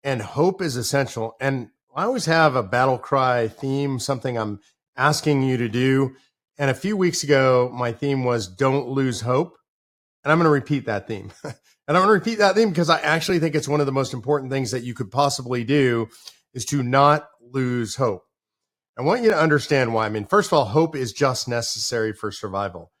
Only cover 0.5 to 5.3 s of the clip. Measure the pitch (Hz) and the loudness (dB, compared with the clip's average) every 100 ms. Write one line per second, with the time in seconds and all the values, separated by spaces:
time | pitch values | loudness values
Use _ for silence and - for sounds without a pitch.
0.5 | 190 175 123 110 139 131 120 113 - 135 | 0 -6 -4 -2 0 0 -4 -8 -4 -4
1.5 | 135 113 _ _ 135 202 254 156 165 156 | -2 -6 _ _ -4 -2 -2 0 4 4
2.5 | 127 98 123 131 127 - 139 131 123 113 | 4 0 2 2 0 0 2 2 2 -2
3.5 | - 135 139 143 127 - 131 131 120 107 | -4 -4 -2 -2 -4 -4 -4 -4 -4 -4
4.5 | 101 _ _ _ - 139 151 151 | -6 _ _ _ 0 0 2 0